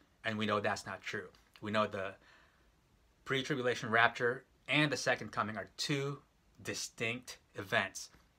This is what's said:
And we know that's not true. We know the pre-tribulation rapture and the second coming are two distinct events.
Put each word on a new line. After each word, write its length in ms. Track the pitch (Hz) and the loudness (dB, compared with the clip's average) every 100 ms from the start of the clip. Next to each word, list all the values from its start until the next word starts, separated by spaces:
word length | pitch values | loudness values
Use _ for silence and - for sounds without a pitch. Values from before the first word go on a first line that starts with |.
| _ _ | _ _
And 140 | 113 107 | -4 -2
we 80 | 107 | 2
know 140 | 104 | 2
that's 260 | 107 101 - | 2 -2 -4
not 160 | 95 | -10
true. 260 | - 107 90 - _ - | -6 -8 -8 -16 _ -10
We 100 | 107 | -2
know 160 | 107 107 | 2 2
the 260 | 101 95 95 - - - _ _ _ _ _ _ _ - | 0 -6 -8 -20 -20 -20 _ _ _ _ _ _ _ -4
pre-tribulation 640 | 135 131 139 123 113 120 | -2 0 0 0 0 2
rapture 540 | 113 117 - 120 123 - _ - | 6 6 6 0 0 -8 _ 0
and 240 | 139 151 | 4 4
the 60 | 143 | 2
second 340 | - 123 110 | 0 0 -2
coming 260 | 120 107 107 | -4 -2 -4
are 120 | 95 - | -8 -6
two 420 | - 143 139 139 - _ _ - | -2 0 -2 -6 -12 _ _ -14
distinct 720 | 101 - - - 113 123 - - _ - | -8 -6 -6 -4 -4 -4 -8 -16 _ -10
events. 540 | 98 117 95 - - - - | 0 0 0 -4 -14 -18 -20